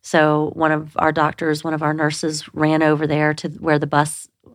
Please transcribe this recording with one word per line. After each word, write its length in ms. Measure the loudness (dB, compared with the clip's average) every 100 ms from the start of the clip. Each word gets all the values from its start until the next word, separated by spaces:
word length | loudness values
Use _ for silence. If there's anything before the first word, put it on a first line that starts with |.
so 480 | -2 2 4 2 0
one 160 | -2 0
of 240 | 0 -4 -2
our 140 | 0
doctors, 500 | 2 0 -2 -4 -2
one 100 | -4
of 80 | -2
our 100 | -2
nurses 600 | 0 -2 -2 -4 -6 -8
ran 280 | -2 2 4
over 240 | 4 2 2
there 260 | 0 0
to 140 | 0 -6
where 280 | -6 0 0
the 100 | 2
bus, 400 | 0 0 -4 -16 _ _